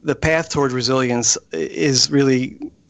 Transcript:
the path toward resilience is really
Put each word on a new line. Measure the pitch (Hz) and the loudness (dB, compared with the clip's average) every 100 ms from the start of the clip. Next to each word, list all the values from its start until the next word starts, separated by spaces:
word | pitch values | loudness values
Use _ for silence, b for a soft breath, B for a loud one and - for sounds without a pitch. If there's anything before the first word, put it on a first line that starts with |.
the | 156 | -6
path | 135 156 160 165 | -2 0 0 0
toward | 151 139 | -2 0
resilience | 127 120 131 127 120 113 - - | 0 0 0 0 0 0 -2 -4
is | 82 76 - 147 131 - | -6 -6 -2 0 2 2
really | 147 139 131 131 - - - _ | 4 4 2 0 -8 -14 -16 _